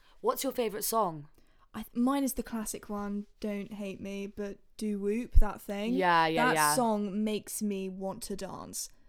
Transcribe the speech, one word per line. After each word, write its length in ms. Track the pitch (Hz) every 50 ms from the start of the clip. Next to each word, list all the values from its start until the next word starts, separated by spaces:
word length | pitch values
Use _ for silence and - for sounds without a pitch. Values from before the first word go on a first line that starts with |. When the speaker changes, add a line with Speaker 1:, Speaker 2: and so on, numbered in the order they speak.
| - - - -
Speaker 1:
What's 220 | - 214 247 - -
your 100 | 269 -
favourite 300 | - 240 220 190 - -
song? 440 | - 226 226 208 180 160 151 143 - - - - _ _ _ _ _ -
Speaker 2:
I 60 | 220
th-, 160 | 214 - -
mine 280 | 240 240 254 277 277 277
is 100 | 254 247
the 100 | - 220
classic 460 | - 233 226 214 - - 208 - -
one, 360 | 208 202 202 202 202 208 208 - _ _
Don't 320 | - 214 202 202 196 - 214
Hate 260 | 202 208 196 185 -
Me, 280 | 196 196 196 196 202 202
but 300 | - - 208 202 202 - _ - - -
Do 200 | 220 214 208 202
Whoop, 360 | 196 202 214 233 247 - - -
that 220 | 208 202 - -
thing. 320 | - - 202 202 208 226 -
Speaker 1:
Yeah, 320 | 185 185 175 170 165 165 160
yeah, 180 | 160 160 156 -
Speaker 2:
That 80 | -
Speaker 1:
yeah. 200 | 156 151 147 -
Speaker 2:
song 480 | - 240 226 214 208 208 202 180 214 214
makes 360 | 214 214 208 - - - -
me 280 | 214 208 202 190 190 190
want 320 | 185 190 190 190 190 226 -
to 120 | - 202 190
dance. 520 | 196 180 156 - - 80 - - - - - - -